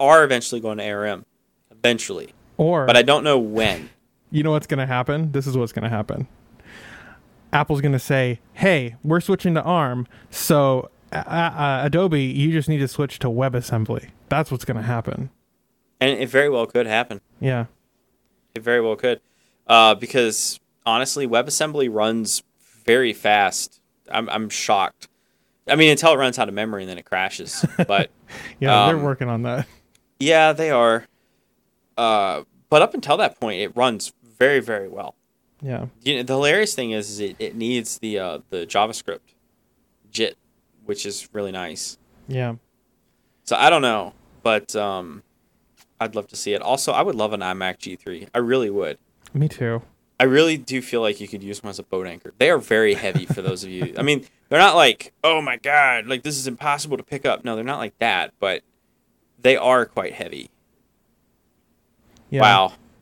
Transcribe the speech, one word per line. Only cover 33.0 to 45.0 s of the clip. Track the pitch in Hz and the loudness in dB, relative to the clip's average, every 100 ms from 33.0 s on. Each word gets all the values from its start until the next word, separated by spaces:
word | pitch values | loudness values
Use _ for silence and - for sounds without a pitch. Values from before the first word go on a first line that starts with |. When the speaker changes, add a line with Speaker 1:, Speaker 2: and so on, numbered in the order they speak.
| - 165 | -2 0
Speaker 1:
that | 196 - | 0 -2
point, | 113 107 | -6 -4
it | 101 120 | -4 0
runs | 127 107 - - | 0 0 -8 -16
very, | 113 110 131 139 | _ 2 4 4
very | 117 107 98 | 0 -4 -6
well. | 98 - - _ _ _ _ | -10 -14 -16 _ _ _ _
Speaker 2:
Yeah. | 135 120 127 - | -10 -8 -10 -8
Speaker 1:
You | 139 139 | -4 -4
know, | |
the | 127 | -2
hilarious | 131 143 185 208 | 0 2 2 0
thing | - 117 | -4 -6
is, | 110 104 | -6 -8
is | 104 | -8
it, | 101 90 | -8 -8
it | 110 | -10
needs | 113 113 123 110 - | -6 -4 -4 -6 -10
the, | 110 104 | -8 -6
uh, | 92 78 - | -6 -8 -10
the | 92 85 | -10 -4
JavaScript | 104 110 117 - - _ _ _ _ _ _ _ _ _ | 0 0 -2 -10 -12 _ _ _ _ _ _ _ _ _
jit, | - 110 - _ _ _ _ 107 | -4 -4 -4 _ _ _ _ -10
which | 101 107 | -8 -8
is | 98 - | -10 -12
really | 107 98 | -10 -8
nice. | 92 87 80 - - _ _ - | -8 -10 -10 -14 -14 _ _ -10
Speaker 2:
Yeah. | 131 120 117 _ _ _ _ _ _ _ _ | -6 -6 -8 _ _ _ _ _ _ _ _
Speaker 1:
So | - - | -4 4
I | 147 | 6
don't | 165 | 6
know, | 127 107 87 - _ _ | 2 0 -4 -12 _ _
but, | 117 107 - 107 | 0 0 -2 -4
um, | 101 95 | -4 -4